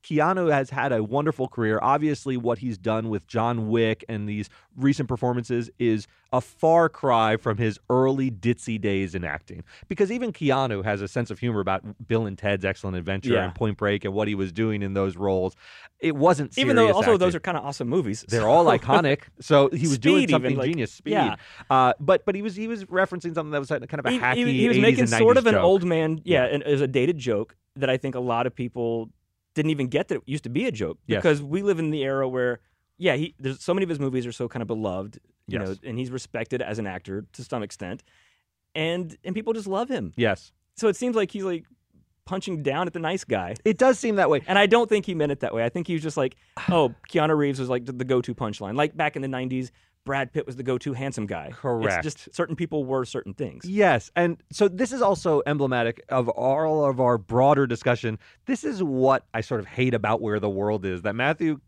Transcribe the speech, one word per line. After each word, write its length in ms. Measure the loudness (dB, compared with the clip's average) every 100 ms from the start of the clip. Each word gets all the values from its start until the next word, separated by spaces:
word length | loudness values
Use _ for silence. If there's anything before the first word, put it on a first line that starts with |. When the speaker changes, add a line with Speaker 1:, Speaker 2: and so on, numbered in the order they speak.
Speaker 1:
Keanu 480 | -2 0 2 2 2
has 180 | 2 0
had 220 | -2 0
a 100 | 0
wonderful 440 | 0 -2 -2 -2 -6
career. 320 | -2 0 2
Obviously, 540 | 2 2 0 -2 -4 -2
what 220 | -2 -2
he's 200 | -4 -4
done 320 | -2 -2 -2
with 180 | -6 -4
John 420 | -2 0 -2 0
Wick 340 | 2 2 0 -6
and 180 | -8 -6
these 220 | -6 -8 _ _ 0
recent 320 | 0 2 -2
performances 640 | -2 0 -2 -2 -4 -4 -2
is 260 | 0 0 -2 _ _
a 80 | -4
far 480 | -4 _ 4 6 4
cry 480 | 0 2 4 4 2
from 200 | 0 0
his 220 | -2 -4 _
early 400 | 2 4 2 -2
ditzy 500 | -2 -2 -2 -2 -4
days 360 | 0 0 -2 -4
in 80 |
acting." 400 | -6 -8 -10 -18 -18 -20 -8
Because 240 | 0 0
even 220 | 0 -4
Keanu 500 | -2 0 2 0 -2
has 180 | -2 -2
a 60 | -4
sense 240 | -4 -4
of 80 | -4
humor 220 | -2 -2
about 440 | 0 -2 -4 -16 -2
Bill 200 | -2 -2
and 120 | -4
Ted's 280 | -2 -2 -2
Excellent 320 | -4 -6 -6
Adventure 360 | -4 -4 0
Speaker 2:
Yeah. 120 | 0 0
Speaker 1:
and 100 | -4
Point 220 | -4 -2
Break 260 | -2 -2
and 100 | -2
what 140 | -2 -2
he 80 | -2
was 160 | -4
doing 320 | -2 -2 -2
in 100 | -4
those 220 | -2 -2 -2
roles. 400 | 0 0 0 -6 -20 -20 -20 _
It 140 | -2 2
wasn't 380 | 4 4 0
serious 120 | -2 2
Speaker 2:
Even 100 | 4
though 120 | 6
also 180 | 4 4
Speaker 1:
acting. 60 | 4
Speaker 2:
those 160 | 2 0
are 40 |
kinda 220 | -4 -6
awesome 260 | -6 -6 -2
movies, 380 | 0 -2 -6 -2
Speaker 1:
They're 140 | 0
Speaker 2:
so 80 | 4
Speaker 1:
all 160 | 6 6
iconic. 560 | 4 4 2 4 0 -4 _
So 300 | 2 4 4
he 180 | 2 0
was 100 | 2
doing 260 | 4 4
Speaker 2:
Speed 60 | 4
Speaker 1:
something 200 | 2 2
Speaker 2:
even, 80 | -2
like, 80 | -2
Speaker 1:
genius. 220 | -2 -6
Speed. 200 | -8 -2
Speaker 2:
yeah. 240 | 0 0 -2 -12 -20 2
Speaker 1:
Uh, 240 | 4 4 2
but, 260 | 2 2 2
but 80 | -4
he 60 |
was, 140 | -4 -6
he 120 | -8
was 160 | -8 -4
referencing 480 | 0 0 -2 -6 -6
something 160 | -4
that 80 | -4
was 100 | -2
kind 140 | -6
of 220 | -4 -6 -2
a 40 |
Speaker 2:
He, 60 | 0
he, 40 |
Speaker 1:
hacky 140 | 0 2
Speaker 2:
he 320 | 2 4 4
was 100 | 6
Speaker 1:
eighties 40 |
Speaker 2:
making 180 | 6 4
Speaker 1:
and 80 | 4
Speaker 2:
sort 280 | 6 6 6
of 60 |
Speaker 1:
nineties 40 | 6
Speaker 2:
an 40 | 4
Speaker 1:
joke. 20 |
Speaker 2:
old 200 | 6 4 2
man, 360 | 0 0 -4 2
yeah, 200 | 2 2
Speaker 1:
Yeah. 60 | 0
Speaker 2:
and 80 |
it 80 | 0
was 100 | 2
a 60 | 2
dated 320 | 2 2 0
joke 360 | -2 -2 -4 -12 _ -6
that 120 | -2
I 60 | -2
think 180 | -2 -6
a 40 |
lot 280 | -2 0 -2
of 80 | -4
people 560 | -8 -4 -2 -2 -6 _ _ _ _
didn't 160 | -2 0
even 180 | 0 0
get 180 | 0 0
that 80 | -4
it 60 | -4
used 180 | -8 -4
to 40 |
be 160 | -4 -4
a 60 |
joke. 260 | -2 -6 -6 -4
Speaker 1:
Yes. 160 | 0
Speaker 2:
Because 220 | 2 0
we 180 | 0 -4
live 160 | 0 0
in 140 | -2
the 100 | -2
era 240 | -2 -2 -2
where, 340 | -2 -2 -4 _ _ _ _
yeah, 180 | 0 0
he, 200 | -2 _
there's 260 | -8 -6
so 80 | -2 -2
many 80 |
of 60 | 0
his 100 | -2
movies 260 | -2 -2 -6
are 60 |
so 160 | -6 -8
kind 140 | -6
of 40 | -6
beloved, 520 | -4 -4 -4 -8 -14 _ _ -8
you 140 | -6
Speaker 1:
Yes. 80 | -6
Speaker 2:
know, 80 | -8 -8
and 120 | -8
he's 100 | -6
respected 540 | -8 -8 -8 -6 -4
as 160 | -4 -6
an 80 | -6
actor 400 | -8 -8 -10 -10
to 100 | -18
some 180 | -10 -8
extent, 400 | -8 -10 -12 -12 _ _ _ _ _ _ _
and, 420 | -6 -4 -4 -8 -12
and 120 | -8 -6
people 180 | -4
just 140 | -6 -4
love 200 | -4 -2
him. 240 | -4 -6 -2
Speaker 1:
Yes. 360 | 0 0 -6 _ _ -2
Speaker 2:
So 120 | 0
it 80 | 0
seems 200 | -2 -2
like 160 | -2
he's, 120 | -4
like, 220 | -6 -6 -8 _ _ _ _ _ -10
punching 380 | -8 -6 -4
down 240 | -2 -2 -4
at 60 |
the 60 | -4
nice 240 | -4 -6
guy. 320 | -2 -4 -4 -2 0
Speaker 1:
It 120 | 4
does 200 | 4 4
seem 160 | 0 2
that 140 | 4
way. 120 | 2 2
Speaker 2:
And 100 | 2
I 80 | 4
don't 220 | 4 2
think 180 | 0 -2
he 100 | -2
meant 160 | -2
it 80 | -2
that 120 | -4
way. 100 | -2 -2
I 40 |
think 180 | -4 -4
he 60 |
was 100 | -4
just 140 | -4 -2
like, 180 | -4 -4 _ -8
Speaker 1:
<sighs> 140 | 0
Speaker 2:
"Oh, 240 | 2 2 0 _
Keanu 260 | 0 2 2
Reeves 240 | 2 0
was, 80 | -2
like, 160 | -4 -4
the, 60 |
the 120 | -8 0
go-to 280 | 0 0
punchline." 420 | -6 -6 -6 -6 -2
Like, 200 | -2 0
back 200 | -4 -2
in 60 |
the 60 | -8
nineties, 440 | -6 -6 -6 -8 _ _ _ -6
Brad 260 | -4 -4
Pitt 140 | -6 -8
was 100 | -8
the 80 |
go-to 300 | -4 -4 -4
handsome 320 | -6 -6 -6 -6
guy. 240 | -8 -10
Speaker 1:
Correct. 540 | -8 -4 0 0 0 -2
Speaker 2:
It's 100 | -8
just 180 | -16 -6
certain 200 | -4 -4
people 300 | -4 -4 -2
were 200 | -2 -2
certain 280 | -6 -10
things. 320 | -10 -10 -10 -6
Speaker 1:
Yes, 400 | 2 4 4 0 0
and 260 | 0 -2 _
so 160 | 0 0
this 240 | 2 -4
is 100 | 2
also 400 | 0 2 2 2 2
emblematic 580 | 0 0 0 0 -4 -2
of 180 | -2 0
all 560 | 0 0 2 2 2 2
of 140 | 2
our 180 | 2 2
broader 480 | 2 4 6 6 4
discussion. 500 | 0 0 0 -2 -6 _ _ -6
This 180 | -4
is 180 | -4 -2
what 440 | -2 2 4 4 _
I 80 | -8
sort 180 | -4 -4
of 80 | -6
hate 260 | -2 0
about 280 | 2 0 0
where 180 | 0 -2
the 100 | -2
world 360 | 0 0 0 -2
is, 160 | -4
that 120 | -4 -2
Matthew 440 | -2 0 -2 -4